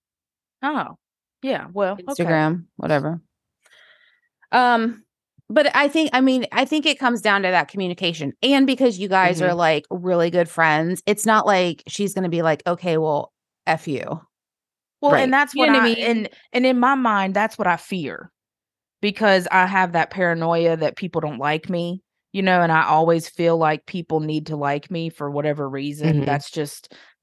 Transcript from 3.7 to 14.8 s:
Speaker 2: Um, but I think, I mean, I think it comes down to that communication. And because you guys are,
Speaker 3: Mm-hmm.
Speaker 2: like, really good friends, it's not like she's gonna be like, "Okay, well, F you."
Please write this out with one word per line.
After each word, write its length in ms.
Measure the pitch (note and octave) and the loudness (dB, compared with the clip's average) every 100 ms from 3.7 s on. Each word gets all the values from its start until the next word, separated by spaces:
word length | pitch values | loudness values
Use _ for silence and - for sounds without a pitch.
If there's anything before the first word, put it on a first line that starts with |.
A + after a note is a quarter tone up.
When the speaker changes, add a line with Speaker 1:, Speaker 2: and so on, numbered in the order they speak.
| _ _ _ _ _ _ _ _ | _ _ _ _ _ _ _ _
Speaker 2:
Um, 520 | B3 B3 A#3 A3+ A3+ _ _ _ _ - | 2 4 2 0 -6 _ _ _ _ -2
but 240 | A3+ D4 B3+ | 0 2 2
I 120 | C#4+ | 2
think, 220 | D#4+ D#4 | 2 0
I 80 | B3+ | 2
mean, 240 | C4 B3+ - | 2 2 0
I 140 | A3 C4+ | -2 0
think 200 | D#4 D4+ | 0 0
it 140 | C#4 | 0
comes 220 | B3 A#3 | -2 0
down 220 | G#3+ G3 | 2 2
to 60 | F#3 | 2
that 180 | F3+ D3 | 2 0
communication. 680 | G3 F3+ F3 F3+ D#3+ C#3 - | -4 -4 -2 -4 -4 -8 -2
And 260 | B3+ C#4 C4+ | 2 4 4
because 320 | B3+ C4 F3+ | 2 0 0
you 80 | G3+ | 0
guys 340 | F#3+ F3+ E3+ | 2 2 2
are, 80 | F3+ | 0
Speaker 3:
Mm-hmm. 80 | E3+ | 2
Speaker 2:
like, 280 | E3 D3+ - | 2 2 -2
really 400 | F3+ F3+ E3+ E3+ | -6 0 2 2
good 200 | F3 E3+ | 2 0
friends, 520 | - E3 D3+ E3 F#3 - | 2 2 2 0 -2 -2
it's 200 | G#3 A3 | 0 2
not 200 | G#3+ G3+ | 2 4
like 380 | F#3+ F3+ D#3 - | 2 0 -4 -10
she's 260 | - G3+ | -6 -4
gonna 160 | G3 F3+ | -4 -2
be 120 | E3+ | 0
like, 220 | E3 D3+ F3 | 0 0 -2
"Okay, 300 | F3 F3 D#3+ | -4 -2 -2
well, 340 | D#3 D3 - _ _ _ - | 0 -2 -6 _ _ _ -4
F 220 | D#3+ - | -4 -4
you." 340 | C3 - D#3+ - _ _ _ _ _ | -8 -8 -12 -14 _ _ _ _ _